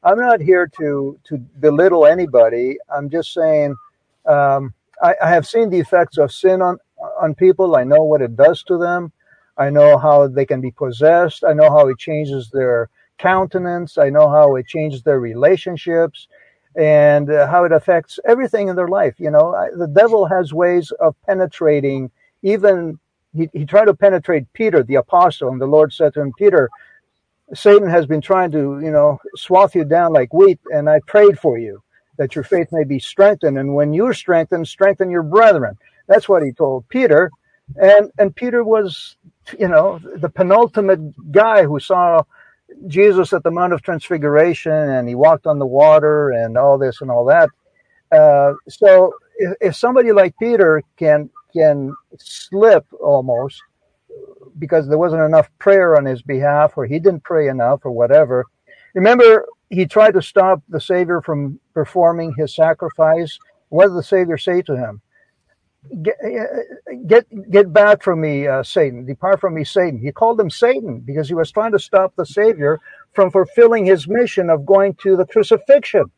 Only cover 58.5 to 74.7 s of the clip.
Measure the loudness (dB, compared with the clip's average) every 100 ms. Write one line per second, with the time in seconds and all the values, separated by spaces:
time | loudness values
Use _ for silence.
58.5 | _ _ _ _ -2 0 6 6 6 0
59.5 | _ _ -6 -2 2 4 2 -2 0 0
60.5 | -2 _ -12 -4 -4 -2 -4 -6 -8 -8
61.5 | -12 _ -8 -6 0 0 0 -8 -8 -8
62.5 | -2 -2 -2 -8 -2 0 0 -4 -12 _
63.5 | _ _ 0 2 0 -2 -2 -2 -6 -4
64.5 | -6 -4 -8 -8 -14 _ _ _ _ _
65.5 | _ _ _ _ -8 -8 -8 -10 -10 -10
66.5 | -12 -14 -20 -20 -18 2 2 2 -20 -2
67.5 | 0 2 2 2 2 0 -4 -4 -4 -4
68.5 | -6 -4 -2 -2 -4 -16 -8 -4 -2 -4
69.5 | -8 -4 -4 -4 -6 -12 -2 -2 0 -6
70.5 | -2 -2 -2 -6 -14 -10 -10 -6 -6 -4
71.5 | -4 -4 -4 0 -2 -2 -6 -8 -2 -2
72.5 | 0 -4 -4 _ -20 _ -2 0 0 -2
73.5 | 2 2 2 0 0 0 -4 -4 -4 -2
74.5 | -4 0